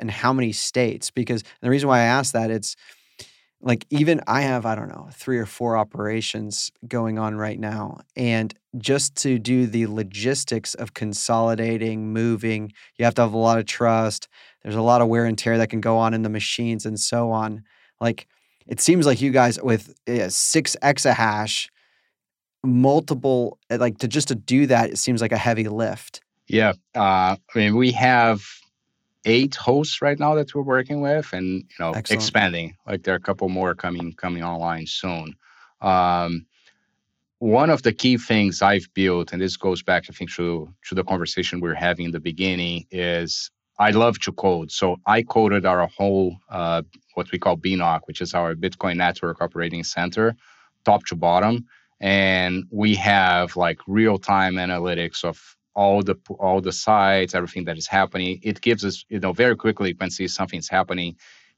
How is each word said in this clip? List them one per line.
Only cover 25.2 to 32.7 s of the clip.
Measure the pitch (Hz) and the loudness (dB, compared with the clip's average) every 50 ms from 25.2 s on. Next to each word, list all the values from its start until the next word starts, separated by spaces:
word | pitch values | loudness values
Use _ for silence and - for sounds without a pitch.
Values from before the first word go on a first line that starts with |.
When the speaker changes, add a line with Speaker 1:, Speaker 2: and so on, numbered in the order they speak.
Speaker 1:
like | 117 107 117 | 0 0 0
a | 107 | 0
heavy | - 120 117 107 110 107 | 0 0 0 0 -2 -2
lift. | 104 110 113 104 101 - - - - - _ _ _ _ _ | -2 -4 -4 -4 -4 -8 -12 -18 -20 -20 _ _ _ _ _
Speaker 2:
Yeah. | - - 110 110 104 92 - _ _ - | -2 0 2 2 2 0 -2 _ _ -2
Uh, | 120 104 95 95 92 90 92 95 | 0 2 4 4 4 4 2 0
I | 98 _ _ - | -2 _ _ -2
mean, | 117 107 104 104 | 0 2 2 4
we | 117 127 127 120 | 4 4 2 2
have | - 131 127 127 120 117 117 110 101 - - - - _ _ _ _ _ _ _ _ _ _ _ _ - | 4 4 4 4 6 4 4 2 0 -4 -10 -20 -20 _ _ _ _ _ _ _ _ _ _ _ _ 0
eight | 110 113 123 135 143 131 | 2 4 4 4 2 -2
hosts | - - 123 127 143 156 156 - - | -2 0 2 2 2 2 -2 -4 -2
right | 143 143 143 143 | 0 0 0 2
now | 147 147 151 | 2 2 2
that | 151 147 - - | 2 0 -2 -4
we're | 147 139 | -6 -2
working | 139 131 131 131 135 147 147 143 | 0 0 0 0 -2 -4 -2 0
with | 143 147 156 147 - - | 0 0 -2 -2 -4 -6
and, | 92 95 | -6 -4
you | 92 92 92 - _ - - | -4 -4 -4 -8 _ -10 -8
know, | 85 82 | -6 -4
Speaker 1:
Excellent. | 82 104 104 - 107 107 107 | -4 -4 -4 -2 -2 -2 -2
Speaker 2:
expanding. | - - 113 101 92 85 85 85 80 | 0 0 2 2 0 0 -4 -6 -8